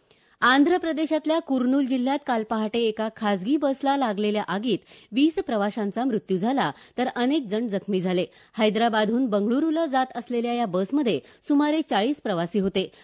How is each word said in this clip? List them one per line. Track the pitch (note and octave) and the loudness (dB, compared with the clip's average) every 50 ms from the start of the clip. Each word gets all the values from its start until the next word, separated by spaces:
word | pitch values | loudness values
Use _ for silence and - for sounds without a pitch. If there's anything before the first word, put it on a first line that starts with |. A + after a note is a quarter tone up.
| _ _ _ _ _ _ _ - | _ _ _ _ _ _ _ 0
आंध्र | A3 A#3+ C4 C#4 C#4+ F4 F4+ F4+ | 2 4 6 6 4 4 2 0
प्रदेशातल्या | E4+ E4 D4+ D4 D#4+ - D#4 D4+ - D4+ D#4+ E4 | 0 -2 -2 -2 -2 -2 -2 -2 -2 -2 -2 -2
कुर्नूल | D#4+ - C4+ C4 B3+ B3 C4 C#4+ C#4 | -2 -2 -2 0 2 2 2 2 0
जिल्ह्यात | A#3 C4+ B3+ A#3+ C4+ C#4+ C#4+ - | 0 0 -2 0 -2 -2 -2 -2
काल | - A#3+ A3 | -2 -2 -2
पहाटे | A3 - A#3 A3 A3 G#3+ - A#3 | -2 -2 -2 -2 -2 -2 -2 0
एका | A#3 A3 G#3+ A3 G#3+ A3 - | 0 0 0 -2 -4 -6 -4
खासगी | - A3 G#3 G3+ F3+ F3+ A#3 D4 | -2 -2 0 0 0 0 0 0
बसला | D4+ D4 C4+ C4+ - - C4+ C#4 | 2 2 0 0 0 0 0 0
लागलेल्या | C#4 C4+ A3 G3+ F#3+ G#3+ G#3 G#3 G#3 | 0 0 -2 -2 0 0 0 0 -2
आगीत | - - F3+ G3+ A3+ B3+ F#3+ D3 - - - - - - | -2 -4 -4 -2 -2 -2 -2 -2 -4 -8 -20 -20 -14 -4
वीस | G3+ B3+ D4 E4 - | 0 2 2 2 2
प्रवाशांचा | G4 - - A#3 G#3 G3+ G#3 - A#3+ G3+ G3+ - A#3 B3+ | 0 -4 -2 -2 0 0 -2 -2 -2 -4 -4 -2 -2 -2
मृत्यू | C4+ A3+ G3 - - F#3 | -2 -2 -2 -2 -2 -2
झाला, | F3 G3 A#3+ C#4 C4 F#3 D#3 - - - - - - | 0 0 0 0 0 0 -2 -2 -6 -14 -10 -6 -4
तर | B3+ | -4
अनेक | - - G#3 A#3+ C4 D4 D#4+ B3+ | -4 -2 -2 0 0 0 0 -2
जण | F3+ G3+ A3 B3 | -2 -4 -4 -2
जखमी | A3 G3 F#3 - - G#3 F#3 | -2 -4 -4 -4 -2 -2 -2
झाले. | F3 F#3 F3+ F3+ E3+ - - - - - - - | 0 0 0 0 -2 -4 -8 -16 -20 -10 -2 0
हैदराबादहून | A3 G#3+ F#3 G#3+ A#3 A#3 A3 G#3+ G#3+ G#3 A3+ B3+ C4+ | 2 2 2 2 2 2 2 2 2 2 2 0 0
बंगळुरूला | A#3 G#3 G3+ G3+ G#3+ A#3 C#4+ D#4 E4 D4+ E4 E4 | 0 0 0 2 2 0 2 0 0 0 0 0
जात | C#4+ C4 C4 C4 B3+ - | 0 0 0 -2 -2 -4
असलेल्या | A#3+ A#3 - A#3+ A#3 A#3 A#3+ | -10 -8 -6 -4 -2 -2 -2
या | A#3+ A#3+ A#3+ | -2 -2 -2
बसमध्ये | F#3+ E3 F#3 G3 - C4+ D4+ C#4 A3+ E3 C3 - - - - - - | 0 0 0 0 0 0 0 2 2 0 -2 -4 -8 -20 -8 -2 2
सुमारे | D4 C#4+ D4 D4+ D4+ D#4+ | 2 4 4 2 2 0
चाळीस | D4+ - B3+ G3 G#3 C4+ D4 - | 0 0 0 0 2 0 -2 -2
प्रवासी | - A3+ F#3 E3 F3 - - G#3 | -4 -2 -2 -2 -2 0 0 0
होते. | F#3+ G3 - G3 F#3 - - - | 0 0 0 -2 -2 -4 -6 -18